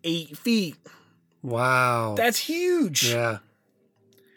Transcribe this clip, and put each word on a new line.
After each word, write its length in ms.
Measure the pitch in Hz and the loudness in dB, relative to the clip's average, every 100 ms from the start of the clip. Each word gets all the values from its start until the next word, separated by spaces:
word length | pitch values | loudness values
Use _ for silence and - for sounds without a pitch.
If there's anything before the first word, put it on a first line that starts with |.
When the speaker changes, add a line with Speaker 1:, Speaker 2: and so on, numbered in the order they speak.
Speaker 1:
eight 360 | 165 170 156 147 | -4 -6 -6 -8
feet. 380 | - 226 180 131 - - _ _ _ _ | -2 0 0 -6 -20 -20 _ _ _ _
Speaker 2:
Wow. 720 | 131 117 127 127 123 120 113 104 | -6 0 2 4 4 2 0 0
Speaker 1:
That's 220 | 240 220 | 0 0
huge. 720 | - 330 359 349 240 139 123 | -2 -2 0 2 0 0 0
Speaker 2:
Yeah. 280 | 120 117 107 - _ _ _ _ _ _ _ _ | 0 0 -4 -10 _ _ _ _ _ _ _ _